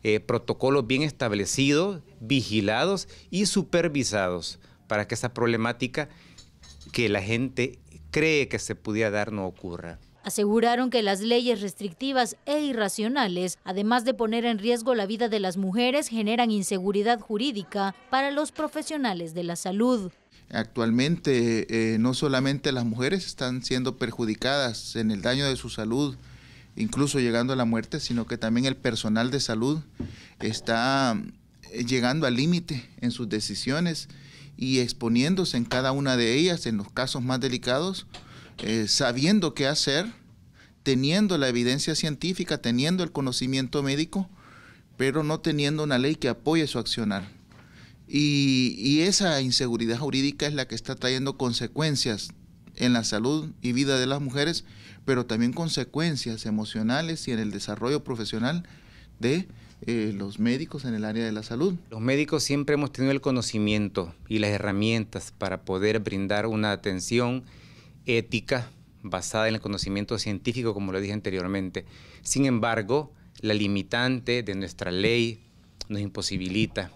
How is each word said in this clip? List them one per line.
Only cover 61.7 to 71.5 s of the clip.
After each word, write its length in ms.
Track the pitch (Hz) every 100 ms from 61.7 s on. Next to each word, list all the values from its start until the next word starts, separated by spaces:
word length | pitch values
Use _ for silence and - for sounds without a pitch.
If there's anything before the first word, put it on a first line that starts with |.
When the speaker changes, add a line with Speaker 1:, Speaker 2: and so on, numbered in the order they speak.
| 175 -
Speaker 1:
Los 100 | 113
médicos 420 | 117 139 147 156
siempre 340 | - 143 143 147
hemos 160 | 143
tenido 200 | - 131
el 80 | 135
conocimiento 920 | 139 127 113 110 104 107 101 - 85 - -
y 120 | 110
las 140 | 104
herramientas 800 | 101 101 98 110 113 107 98 - -
para 300 | 98 92 -
poder 340 | 95 104 110
brindar 460 | 101 95 95 104 110
una 260 | 110 107
atención 720 | 101 104 92 87 120 120 127 123 - - - - - -
ética 640 | 117 110 117 - 131 120 - - -
basada 460 | 98 92 - 110 110
en 60 |
el 60 | 110
conocimiento 580 | 104 98 - 98 104 110
científico, 560 | - 98 - 120 117
como 180 | 101 98
lo 80 | 95
dije 120 | 101
anteriormente. 720 | 107 101 95 90